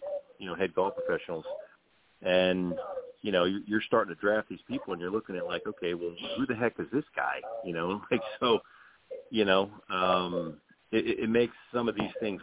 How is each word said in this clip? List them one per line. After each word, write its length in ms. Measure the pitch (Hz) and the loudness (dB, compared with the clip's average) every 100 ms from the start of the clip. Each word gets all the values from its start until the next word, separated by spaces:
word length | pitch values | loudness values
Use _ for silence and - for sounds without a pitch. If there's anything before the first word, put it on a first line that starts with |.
| - - - - | -8 -8 -10 -14
you 80 | 95 | -8
know, 80 | |
head 180 | 82 95 | -2 0
golf 220 | 92 95 | 2 0
professionals. 500 | - 508 - - 82 - - - _ _ _ _ _ | 0 -2 -2 -2 -8 -6 -10 -12 _ _ _ _ _
And, 520 | 95 92 92 92 90 90 605 - - - | 2 4 6 4 0 -2 -6 -8 -10 -8
you 100 | 107 | 0
know, 120 | 92 87 | 2 4
you're, 160 | 98 101 | 0 0
you're 160 | 107 | -2
starting 300 | - 113 101 | 2 2 2
to 60 | 82 | 0
draft 280 | 101 107 - | 2 2 0
these 120 | 92 - | -8 -8
people, 240 | 127 - | -8 -6
and 100 | 90 | -6
you're 80 | 87 | -2
looking 260 | 107 - 92 | -4 -4 -6
at, 100 | 87 | -4
like, 200 | 87 107 | -4 -6
"Okay, 280 | - 87 | -6 -4
well, 200 | 87 85 87 - - | -2 -4 -8 -6 -4
who 100 | 135 | -2
the 80 | |
heck 200 | 113 117 - | 0 0 -2
is 80 | 87 | -2
this 120 | 135 - - | -2 -4 -2
guy?" 240 | 69 69 - 113 | -2 -4 -6 -8
You 100 | 101 | -6
know, 260 | 82 87 104 - | -2 -2 -2 -2
<laughs> 40 | |
like, 100 | 123 110 - | -2 -2 -2
so, 220 | 123 110 - - - _ - - - | 2 2 0 -20 -20 _ -16 -16 -2
you 140 | 113 | 2
know, 240 | 101 95 101 101 - | 6 6 4 -2 -4
um, 640 | 92 92 90 90 87 82 76 _ _ _ | 2 4 4 2 -2 -4 -8 _ _ _
it, 120 | 113 | -2
it, 140 | 113 117 | 0 0
it 60 | 113 | 2
makes 240 | 113 117 - - | 4 2 0 -6
some 140 | 120 117 | -2 0
of 80 | 104 | 0
these 180 | 101 - | -2 -2
things 200 | 110 92 | -4 -2